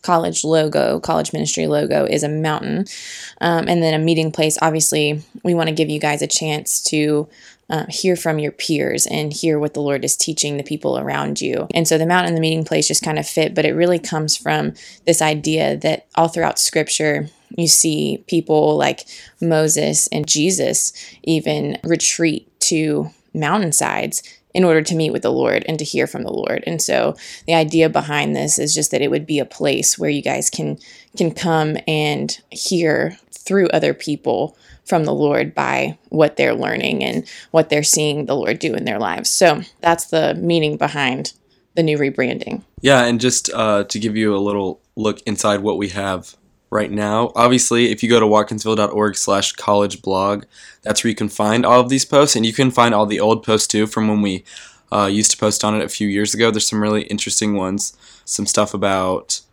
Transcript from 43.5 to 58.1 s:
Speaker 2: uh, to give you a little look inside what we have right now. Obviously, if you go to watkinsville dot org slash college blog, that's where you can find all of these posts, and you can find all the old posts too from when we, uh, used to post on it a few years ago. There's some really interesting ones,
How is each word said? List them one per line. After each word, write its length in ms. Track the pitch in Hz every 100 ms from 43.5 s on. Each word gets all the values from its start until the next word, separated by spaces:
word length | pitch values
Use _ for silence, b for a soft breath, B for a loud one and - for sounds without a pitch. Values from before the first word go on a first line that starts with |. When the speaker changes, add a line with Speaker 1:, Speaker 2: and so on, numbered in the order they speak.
Speaker 2:
uh, 300 | 117 110 104
to 140 | 101 104
give 160 | 110
you 220 | 107 110 98
a 20 |
little 420 | 101 101 95 - _
look 260 | - 107 98
inside 380 | - 101 107 101
what 180 | 104 87
we 100 | 101
have 460 | 95 98 92 - - _ _ _
right 220 | 107 104
now. 420 | 104 104 110 117
Obviously, 580 | - 120 127 - 117 120
if 100 | 107
you 80 | 113
go 100 | 117
to 60 | 107
watkinsville 500 | 107 104 107 110 107
dot 160 | 104
org 240 | 104 104 95
slash 360 | - 101 -
college 500 | - - 104 101 95
blog, 420 | - 95 98 101 - B B B
that's 200 | - 104
where 60 | 120
you 60 |
can 160 | 107 104
find 340 | - 107 117
all 160 | 123 123
of 80 | 123
these 160 | 135
posts, 320 | - 143 143 120
and 80 |
you 80 | 113
can 180 | 110 131
find 240 | 127 117
all 120 | 107 104
the 140 | 104
old 220 | 107 113
posts 260 | 113 110 -
too 180 | 107 107
from 200 | 113 107
when 140 | 107
we, 240 | 101 95 B B B B B
uh, 160 | 101 98
used 200 | 101 107
to 60 | -
post 260 | 107 -
on 100 | 107
it 100 | 107
a 40 | -
few 200 | - 104
years 260 | 98 104
ago. 160 | 107 117
There's 180 | 107 -
some 140 | 107
really 220 | 104 107
interesting 500 | - 101 - - 107
ones, 420 | 101 92 101 - b b